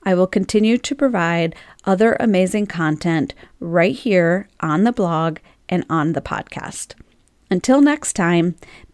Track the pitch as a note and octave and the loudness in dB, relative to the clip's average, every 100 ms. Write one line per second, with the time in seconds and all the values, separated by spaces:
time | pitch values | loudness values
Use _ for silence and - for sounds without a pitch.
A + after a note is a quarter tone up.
0 | G3 F3+ F#3 G3+ F#3+ G#3+ A3 A#3+ - C#4+ | -2 2 2 0 0 0 2 2 -2 -2
1 | C4+ A3 E3+ E3+ E3 - - - - F#3+ | -2 0 0 0 -2 -6 -18 -8 -2 2
2 | A3+ - A3+ F#3 F#3 G#3+ G3+ E3+ D#3+ D#3 | 2 2 2 2 2 0 -4 -2 -2 -2
3 | E3+ D#3+ - - - _ E3+ E3+ F3 C3 | -2 -2 -2 -8 -20 _ -4 0 0 0
4 | A#3 F#3 E3+ F3+ G3+ - D#3+ D#3 A3+ A#3+ | 0 2 2 0 -4 -8 -4 0 0 0
5 | F3+ D#3+ E3 D#3 - _ - F3+ - D#3+ | -2 0 -2 -4 -12 _ -6 -6 -2 -2
6 | D3+ E3 - - - - - - - - | -2 -4 -6 -8 -10 -12 -14 -14 -16 -18
7 | _ _ _ _ _ F#3 - C4+ C#4+ D4+ | _ _ _ _ _ -2 2 4 4 2
8 | - - E3+ E3+ E3+ E3+ - - - | -4 -2 2 2 0 -2 -12 -20 -8